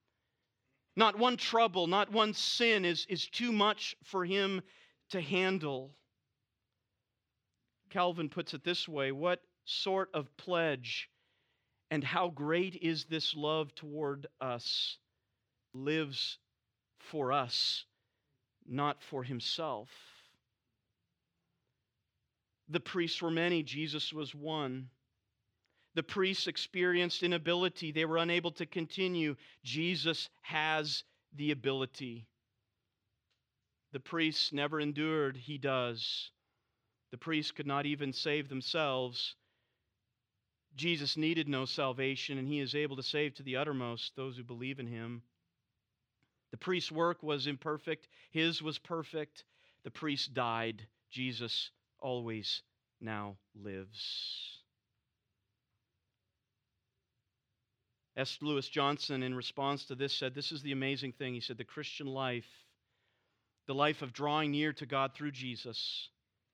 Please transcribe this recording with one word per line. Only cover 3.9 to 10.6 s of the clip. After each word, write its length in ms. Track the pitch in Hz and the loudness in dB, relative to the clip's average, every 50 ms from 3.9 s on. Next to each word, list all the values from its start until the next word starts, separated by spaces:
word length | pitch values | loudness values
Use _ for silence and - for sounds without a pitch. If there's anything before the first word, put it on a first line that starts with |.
| - - - | -6 -8 -8
for 200 | - - 190 180 | -4 -2 0 2
him 380 | 175 190 202 196 196 196 185 - - - - - - _ _ _ - | 2 2 2 4 2 2 0 -4 -6 -12 -20 -20 -20 _ _ _ -6
to 120 | - 185 | -4 -4
handle. 760 | 165 139 170 180 190 190 190 190 156 147 139 131 131 139 - _ _ _ _ _ _ _ _ _ _ _ _ _ _ _ _ _ _ _ _ _ _ _ _ _ _ _ _ _ _ _ _ _ _ _ _ _ _ 196 | -2 2 2 4 4 4 4 2 0 -2 -2 -4 -6 -8 -14 _ _ _ _ _ _ _ _ _ _ _ _ _ _ _ _ _ _ _ _ _ _ _ _ _ _ _ _ _ _ _ _ _ _ _ _ _ _ -2
Calvin 380 | - 196 180 180 175 170 165 143 | 2 4 4 4 4 2 -2 -2
puts 260 | - 180 165 - - | -2 -4 -4 -4 -6
it 80 | 147 - | -4 -2
this 240 | 175 175 170 - | -2 0 0 -2
way, 240 | - 160 147 139 135 | -2 0 0 2 2
"What 320 | 135 135 156 180 180 180 - _ _ _ _ | 2 2 2 2 2 0 -2 _ _ _ _
sort 460 | - - - - 202 190 190 190 180 - | -4 -2 -2 0 2 2 2 0 0 -2
of 220 | 160 143 - - | -4 -4 -4 -8
pledge 720 | - - - 180 170 | -12 -4 0 2 2